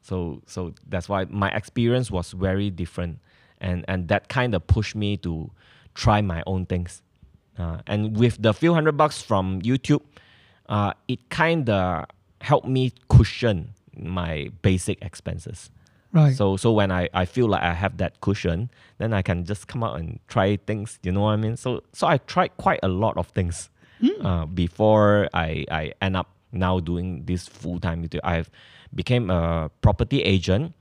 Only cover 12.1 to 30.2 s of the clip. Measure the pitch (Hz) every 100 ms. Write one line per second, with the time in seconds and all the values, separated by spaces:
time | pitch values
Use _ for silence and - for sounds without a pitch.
12.1 | - _ _ - 143 - 131 127 - _
13.1 | 127 113 - 117 95 117 - _ - 92
14.1 | 90 87 78 67 - 101 90 - 98 95
15.1 | - - 85 82 - - - _ _ _
16.1 | 175 147 131 101 98 117 107 98 90 87
17.1 | 92 92 - 117 98 87 85 98 - 90
18.1 | _ - 98 90 82 123 _ _ _ 113
19.1 | 104 92 87 87 104 - - 113 65 82
20.1 | 82 _ 120 98 101 - 107 104 - -
21.1 | 95 107 107 110 117 127 120 _ - -
22.1 | 151 - - 185 - 190 - 95 92 110
23.1 | - - - 90 82 - _ _ _ 240
24.1 | 415 - 87 78 92 85 - 107 107 104
25.1 | 104 92 - 82 80 69 80 78 - 95
26.1 | 92 - _ _ 87 92 92 82 87 92
27.1 | 82 80 87 - - 85 87 90 82 82
28.1 | 82 - 85 80 _ - - - - -
29.1 | 123 104 90 82 82 78 _ - 104 117
30.1 | 139